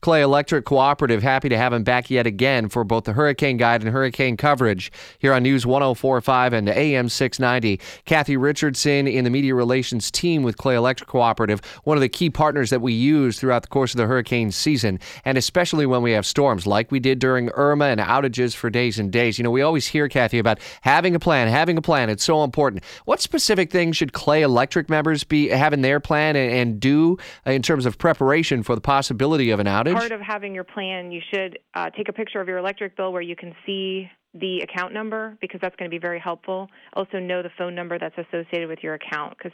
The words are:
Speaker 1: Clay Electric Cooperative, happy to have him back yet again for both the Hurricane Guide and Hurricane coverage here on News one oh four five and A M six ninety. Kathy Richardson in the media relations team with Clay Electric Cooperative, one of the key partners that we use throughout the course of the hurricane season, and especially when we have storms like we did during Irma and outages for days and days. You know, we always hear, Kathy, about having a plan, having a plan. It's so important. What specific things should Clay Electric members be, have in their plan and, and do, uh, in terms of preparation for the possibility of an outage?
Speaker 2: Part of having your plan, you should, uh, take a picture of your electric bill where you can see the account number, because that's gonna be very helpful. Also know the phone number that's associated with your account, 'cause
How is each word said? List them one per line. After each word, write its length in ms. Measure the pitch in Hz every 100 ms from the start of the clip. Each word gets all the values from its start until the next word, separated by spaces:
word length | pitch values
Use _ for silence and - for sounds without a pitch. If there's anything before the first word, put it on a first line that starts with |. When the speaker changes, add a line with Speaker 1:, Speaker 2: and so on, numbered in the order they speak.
Speaker 1:
Clay 220 | - 160
Electric 420 | 139 143 143 156
Cooperative, 600 | - 139 135 143 139 113
happy 240 | 123 135 151
to 100 | 117
have 140 | 123
him 100 | 120
back 260 | 107 123 120
yet 160 | 131
again 440 | 117 101 131 131 110
for 160 | 123
both 180 | 107 113
the 120 | 113
Hurricane 420 | 110 147 135 143 123
Guide 260 | 120 117
and 80 | 110
Hurricane 460 | 127 131 120 131 113
coverage 560 | 147 143 120 95 - - - -
here 140 | 135
on 100 | 131
News 240 | 123 135 120
one 160 | 135
oh 120 | 139
four 260 | 123 131 127
five 160 | 123 127
and 320 | 127 120 104
A 260 | 104 151
M 140 | 135 120
six 300 | - 131 -
ninety. 420 | 127 123 113 98 - -
Kathy 320 | - 160 147 135
Richardson 720 | 139 147 151 135 147 143 139
in 160 | 123
the 60 | 123
media 240 | 131 139
relations 560 | 127 120 131 123 120 -
team 320 | - 175 160
with 160 | 127 107
Clay 160 | 139
Electric 340 | 123 120 131 -
Cooperative, 560 | 127 120 110 110 104 - -
one 120 | - 151
of 60 |
the 80 | 131
key 180 | - 175
partners 400 | - 156 147 120
that 140 | 131
we 100 | 123
use 480 | 113 131 151 131 107
throughout 220 | 131 120
the 60 | -
course 260 | 139 127
of 20 | 123
the 100 | 113
hurricane 460 | 127 113 123 110
season, 480 | 92 - 143 104 92 - -
and 140 | - 131
especially 480 | - 180 175 160 139
when 160 | 127
we 100 | 120
have 140 | 110 95
storms 400 | - 143 107 92
like 240 | 101 117
we 100 | 135
did 200 | 127 131
during 280 | 131 127 120
Irma 320 | - 143 147 143
and 160 | 110
outages 520 | 98 127 139 117 123
for 140 | - 120
days 300 | 113 123 107
and 120 | 101
days. 280 | 117 120 107
You 60 |
know, 60 | 120
we 120 | 123
always 240 | 143 160 -
hear, 240 | 156 147
Kathy, 280 | 135 120 120
about 200 | 113 107 - -
having 320 | 131 151 175
a 40 | 170
plan, 300 | - 147 117
having 300 | 123 165 165
a 40 |
plan. 280 | 160 151 117
It's 140 | 107
so 200 | - 156
important. 400 | 147 139 139 95 - - -
What 160 | 262
specific 480 | - 311 - 202 175
things 260 | 180 170 160
should 160 | 143
Clay 300 | - - 151
Electric 480 | 151 120 135 180 151
members 340 | 156 151 151
be, 240 | - 151 143
have 240 | 131 151
in 80 | 147
their 200 | 131 143
plan 360 | - 151 156 143
and, 160 | 127
and 260 | 123 120 107
do, 380 | 127 147 165 180 - - -
uh, 60 |
in 100 | 135
terms 240 | 123 151 123
of 100 | 107
preparation 680 | 170 151 131 156 165 131
for 120 | 107
the 80 | 117
possibility 680 | - 139 135 117 139 160 120
of 100 | 104
an 80 | 101
outage? 280 | 98 131
Speaker 2:
Part 180 | 185 233
of 80 | 220
having 340 | 202 208 196
your 100 | 190
plan, 480 | 185 - 190 185 180
you 100 | 175 165
should, 260 | 202 190 170 _
uh, 160 | 180 170
take 220 | 202 214
a 20 |
picture 300 | 208 214 214
of 40 | 185
your 120 | 185
electric 360 | 185 196 202
bill 160 | - 190
where 120 | 180
you 140 | 170 185
can 180 | 175 165
see 460 | - 196 190 190 185 _ _
the 260 | 170 190 180
account 320 | - - 180
number, 460 | 202 220 220 220 214
because 180 | 185 185
that's 120 | 185 -
gonna 120 | 175
be 80 | 170
very 220 | 175 170
helpful. 500 | 175 170 - 190 196 _ -
Also 260 | - 190 196
know 240 | 180 180
the 60 | 175 -
phone 180 | 180
number 240 | 175 175 175
that's 200 | 160 -
associated 500 | 170 170 170 175 165
with 140 | 160
your 100 | 160
account, 460 | 156 - 151 147 -
'cause 120 | 180